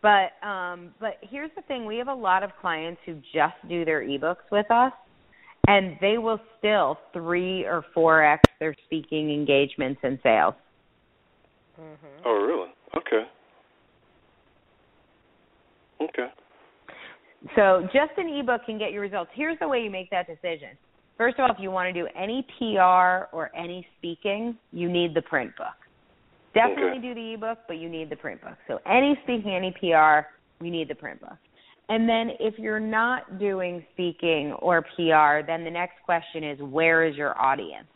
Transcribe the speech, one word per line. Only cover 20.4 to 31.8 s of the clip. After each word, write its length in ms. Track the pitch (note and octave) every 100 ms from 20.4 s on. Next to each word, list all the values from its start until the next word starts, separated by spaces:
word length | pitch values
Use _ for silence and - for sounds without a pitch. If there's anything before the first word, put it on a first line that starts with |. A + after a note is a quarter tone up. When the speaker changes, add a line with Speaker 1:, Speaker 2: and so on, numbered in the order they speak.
| F3+ D#3+ C3+ A#2+ _ _ _ _
Speaker 1:
First 220 | A#3 B3
of 40 |
all, 80 | B3+
if 80 | A3
you 120 | F#3+
wanna 220 | F#3 F3+
do 140 | F3+ E3+ -
any 300 | G3 B3 B3+ -
P 200 | A#3 G3+
R 520 | F#3 F#3 F3+ F#3 -
or 180 | E3 D#3+ -
any 320 | E3+ F3+ F3 _
speaking, 600 | E3+ E3+ G#3 G3+ A#3 A3+ _
you 180 | E3+ F3
need 260 | F3 E3+ D#3
the 60 |
print 320 | - D3+ A#2 -
book. 200 | - - _ _ _ _ _ _ _
Definitely 460 | D#4 A#3 C#4 C#4 C4
Speaker 3:
Okay. 0 |
Speaker 1:
do 140 | B3 A#3
the 180 | A3+
ebook, 260 | A3 A3 A3+ -
but 100 | D#3+
you 120 | E3
need 200 | E3 D#3+
the 60 | D3+
print 260 | - F#2
book. 160 | - - -
So 120 | - -
any 300 | A#3+ C#4 C#4+
speaking, 320 | - A#3+ G#3 F#3
any 160 | F#3
P 220 | F3+ F3+
R, 340 | D#3+ D#3 D3+ D3 _ _ _
you 80 | E3+
need 180 | E3+ D#3
the 80 | D3+
print 240 | C3+ C#2
book. 180 | - - _ _ _ _